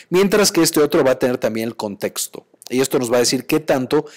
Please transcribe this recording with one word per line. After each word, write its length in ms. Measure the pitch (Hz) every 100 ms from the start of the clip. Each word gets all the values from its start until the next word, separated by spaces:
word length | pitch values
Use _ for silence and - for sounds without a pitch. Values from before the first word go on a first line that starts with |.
| -
mientras 400 | 175 196 208 196
que 100 | 170
este 200 | 165 156
otro 220 | 147 165
va 80 | 131
a 80 | 127
tener 200 | 127 123
también 280 | 120 110 113
el 80 | -
contexto. 720 | 107 98 104 - - - _ _ -
Y 100 | 127
esto 200 | 131 143
nos 120 | 120
va 40 | 123
a 40 |
decir 260 | 120 131 -
qué 120 | 156
tanto 460 | 160 143 127 147 147